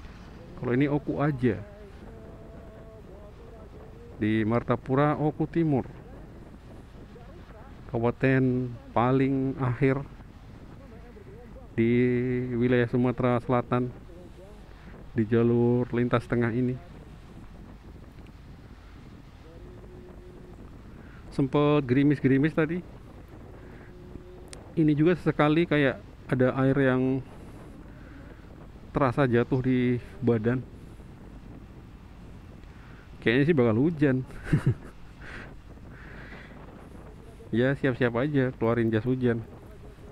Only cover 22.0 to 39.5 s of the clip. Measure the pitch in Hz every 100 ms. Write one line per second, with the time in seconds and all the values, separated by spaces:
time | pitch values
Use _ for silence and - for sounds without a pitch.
22 | 143 143 127 135 151 160 156 175 - -
23 | - - - - - - - - - -
24 | - - - - - - - - 151 147
25 | 160 170 160 - 151 156 175 147 135 -
26 | - - - 131 127 131 135 139 135 127
27 | 131 131 - - - - - - - -
28 | - - - - - - - - - -
29 | 131 131 131 120 120 131 127 127 123 123
30 | - - 120 117 113 127 - - - -
31 | - - - - - - - - - -
32 | - - - - - - - - - -
33 | - - 117 123 143 151 120 107 156 156
34 | 143 127 127 - - 147 135 - - -
35 | - - - - - - - - - -
36 | - - - - - - - - - -
37 | - - - - - 113 131 139 139 120
38 | 123 117 147 143 127 - 113 117 113 110
39 | 127 127 123 117 -